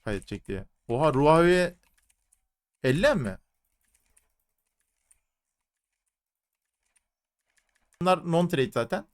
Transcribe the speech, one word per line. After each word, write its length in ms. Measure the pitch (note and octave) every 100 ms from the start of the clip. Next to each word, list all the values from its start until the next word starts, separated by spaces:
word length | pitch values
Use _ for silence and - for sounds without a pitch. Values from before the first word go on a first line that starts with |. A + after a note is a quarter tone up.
paylaşacak 440 | A2+ G2 - G#2 -
diye. 180 | G2 G2 _ -
Oha, 260 | A#2 D#3
Ruavi'ye 600 | C3+ D3 D#3+ E3+ F3+ F3 - _ _ _ _ _ _ _ _ _ _
ellem 360 | C3 C#3 C4+ A3+
mi? 180 | G#2+ F#2 _ _ _ _ _ _ _ _ _ _ _ _ _ _ _ _ _ _ _ _ _ _ _ _ _ _ _ _ _ _ _ _ _ _ _ _ _ _ _ _ _ _ _ _ _ _
Bunlar 320 | F3+ F3+ F3
non 160 | E3 F3
trade 240 | D3 B2+
zaten. 340 | A#2+ B2 F#3+ -